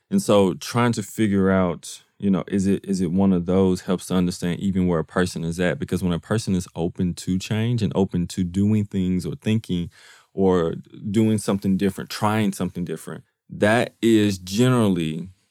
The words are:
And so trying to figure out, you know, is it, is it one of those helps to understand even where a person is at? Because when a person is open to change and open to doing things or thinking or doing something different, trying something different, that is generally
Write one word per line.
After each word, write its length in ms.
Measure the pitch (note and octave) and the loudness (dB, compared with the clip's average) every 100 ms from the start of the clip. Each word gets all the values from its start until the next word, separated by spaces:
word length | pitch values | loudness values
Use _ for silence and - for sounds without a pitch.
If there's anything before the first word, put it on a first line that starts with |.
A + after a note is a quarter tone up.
| - | -2
And 120 | G2 | 0
so 320 | - G#2 F#2 | 4 4 4
trying 380 | C#2+ - A#2+ A#2+ | 0 -2 0 2
to 100 | A2 | 0
figure 480 | G2 - A2 G2 F#2+ | -4 -2 0 2 4
out, 520 | F#2+ F2+ D#2 - - _ - | 4 2 -2 -10 -18 _ -4
you 120 | G2+ | 0
know, 140 | F#2 - | 0 0
is 180 | G2+ F#2+ | 0 0
it, 180 | F#2+ | 0
is 160 | - F#2+ | -2 -4
it 100 | F2+ | 0
one 220 | F#2 G2 | 2 2
of 140 | F2+ E2+ | 2 2
those 360 | F#2 F#2+ F2+ | 2 2 2
helps 240 | - F2+ - | -2 -4 -2
to 80 | |
understand 460 | F#2 F2+ F2 F2 E2+ | 0 0 -2 -4 -2
even 260 | G2 F#2 F2+ | -2 0 2
where 140 | E2 | 0
a 40 | |
person 380 | D#2 F2+ F2+ D#2+ | 0 0 -2 -2
is 140 | E2 E2 | -4 -2
at? 200 | F2+ - | -2 -2
Because 240 | F#2 F2+ | -4 -2
when 100 | F2+ | 0
a 80 | F2 | -2
person 340 | - A2 - | -2 -4 0
is 140 | F#2 - - | -2 -4 -6
open 380 | E2+ - F2+ | -6 -2 -4
to 240 | E2+ - F#2 | -4 -4 -4
change 440 | - A2 A#2 A#2+ | -2 -2 -2 0
and 100 | F#2+ F2 | 0 0
open 300 | G2 F2+ E2+ | 0 0 -4
to 160 | - | -4
doing 400 | F2+ F2+ G2+ G#2+ | -2 0 2 2
things 420 | G#2 G2 F#2 F#2 E2 | 0 -2 -2 -2 -4
or 80 | |
thinking 560 | C#2 G#2+ A2 - F2 E2+ - - - _ | -6 -2 -2 -2 -4 -4 -10 -20 -20 _
or 440 | - F#2+ F#2 E2 - - - G#2+ | 0 2 2 0 -4 -12 -12 -2
doing 280 | G2+ A2 G#2+ | 2 2 2
something 380 | - G2+ G2+ F#2 | 0 -2 0 0
different, 340 | G2 F2 - | 0 -2 -8
trying 420 | - G#2+ G#2+ G2+ | -4 0 0 0
something 320 | - F2+ F2+ | -2 -6 -6
different, 400 | F2 D#2+ - D#2+ - _ _ | -8 -8 -10 -16 -16 _ _
that 460 | - G#2 A#2 - - | 0 2 2 0 0
is 360 | A2+ A2 G#2 F#2 | 2 4 4 0
generally 920 | F2+ G2+ B2+ B2+ G#2 F2 D#2 D#2+ F#2 - _ | -4 2 4 4 2 2 -2 -6 -10 -18 _